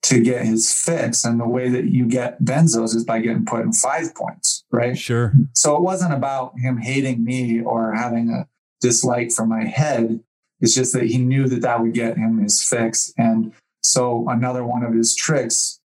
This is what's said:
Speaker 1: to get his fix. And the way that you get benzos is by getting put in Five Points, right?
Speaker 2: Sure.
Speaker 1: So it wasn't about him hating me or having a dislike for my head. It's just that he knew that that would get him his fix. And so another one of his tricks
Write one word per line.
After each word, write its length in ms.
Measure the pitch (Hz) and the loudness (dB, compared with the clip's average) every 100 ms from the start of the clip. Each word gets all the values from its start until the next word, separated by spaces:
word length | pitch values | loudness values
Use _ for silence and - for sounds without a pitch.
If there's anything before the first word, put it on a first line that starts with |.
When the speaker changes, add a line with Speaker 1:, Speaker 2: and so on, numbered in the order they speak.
Speaker 1:
to 180 | - - | 4 4
get 220 | 120 123 | 4 2
his 260 | 113 110 110 | 0 0 0
fix. 540 | - - 165 - 117 | 0 -2 -2 -2 -2
And 160 | 117 117 | 0 0
the 80 | 117 | 0
way 220 | 123 127 | -2 0
that 160 | 127 117 | 0 2
you 180 | 123 | 2
get 380 | 120 123 120 - | 2 0 -2 -2
benzos 500 | 123 139 165 117 113 | 0 4 4 4 0
is 100 | 113 | -2
by 160 | 117 113 | -2 -2
getting 260 | 117 113 113 | 0 -2 -2
put 160 | 117 | -2
in 100 | 113 | -2
Five 420 | 113 131 151 170 | 0 0 -2 -4
Points, 500 | - - - - - _ | -8 -10 -4 -4 -4 _
right? 260 | 120 120 131 | -2 -2 -4
Speaker 2:
Sure. 340 | - 120 117 139 143 | -2 0 4 4 4
Speaker 1:
So 200 | - 151 147 | 2 2 2
it 60 | |
wasn't 300 | 185 185 180 | 0 0 0
about 460 | 135 139 135 127 123 | 0 -2 -4 -6 -6
him 160 | 123 123 | -4 -2
hating 480 | 113 135 135 120 | -2 -2 -2 -2
me 380 | 117 127 123 113 | -2 -2 0 -2
or 320 | 117 117 113 | -2 -2 -2
having 340 | 107 120 117 117 | -2 -2 -2 -2
a 180 | 123 - _ _ _ | -2 -6 _ _ _
dislike 500 | 123 120 123 120 117 | 0 2 0 -2 -2
for 140 | - 113 | -2 0
my 180 | 113 | 0
head. 560 | 110 - 151 131 113 113 _ _ _ _ | -2 -2 0 0 0 -2 _ _ _ _
It's 140 | 117 | 0
just 180 | 127 127 | 2 0
that 120 | 127 | 0
he 120 | 113 123 | 0 2
knew 300 | 127 135 135 | 2 2 2
that 140 | 123 | 0
that 180 | 120 117 | 0 0
would 140 | 117 | 0
get 240 | 117 117 113 | 0 -2 0
him 200 | 113 113 | 0 2
his 240 | 101 - | 2 0
fix. 520 | - 120 113 110 - - | 0 0 0 -2 -4 0
And 360 | 117 113 110 - _ _ | 2 2 0 -6 _ _
so 460 | - - 123 120 117 | 0 2 2 0 0
another 340 | 120 127 127 | 0 0 -2
one 180 | 120 120 | -2 -2
of 80 | 120 | 0
his 220 | 113 113 | 2 2
tricks 680 | - - 151 113 - - - | 0 0 0 0 -2 -2 -6